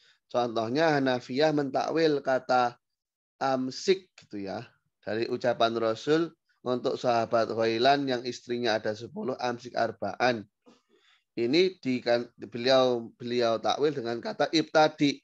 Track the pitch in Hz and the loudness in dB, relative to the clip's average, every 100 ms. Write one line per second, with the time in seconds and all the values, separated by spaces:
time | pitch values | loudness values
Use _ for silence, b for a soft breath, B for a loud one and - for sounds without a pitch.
0 | b b _ 123 120 113 113 139 165 143 | b b _ -4 -2 -2 -2 2 2 2
1 | 135 123 - 127 156 147 139 131 - 151 | 2 0 -2 0 2 2 0 -2 0 2
2 | 160 143 135 131 - 127 120 - _ _ | 2 2 0 -2 2 2 2 -4 _ _
3 | _ _ _ - 135 131 131 - - 185 | _ _ _ -6 -2 -2 -4 -2 0 0
4 | - - - 104 98 98 - _ _ _ | -2 -20 -16 -10 -8 -8 -12 _ _ _
5 | - 110 120 123 123 117 113 117 113 113 | -6 -4 -4 -2 -2 0 0 0 -2 -2
6 | - 160 165 - _ _ 120 123 123 127 | 0 0 0 -8 _ _ -4 -2 -2 -2
7 | 127 117 113 117 107 110 113 113 135 143 | 0 0 2 0 0 0 0 4 4 4
8 | 135 123 127 120 - 120 120 110 110 107 | 0 -4 -6 -10 -6 -2 0 0 -2 -6
9 | 117 151 117 - 123 120 123 117 117 104 | -10 -10 -8 -4 -6 -6 -6 -4 -4 -4
10 | 101 - 123 117 98 _ _ b b b | -8 0 0 0 -8 _ _ b b b
11 | b b _ - 120 156 185 185 131 123 | b b _ -4 0 2 2 0 -4 -2
12 | 120 120 123 - 110 120 120 131 127 120 | 2 0 0 -12 -12 -2 4 4 4 2
13 | 117 - 120 123 117 113 110 - 147 135 | -4 -12 -4 0 2 2 0 0 0 -2
14 | 117 117 110 107 147 160 151 160 151 - | -6 -6 -6 -2 0 0 2 4 4 4
15 | 143 - | 0 0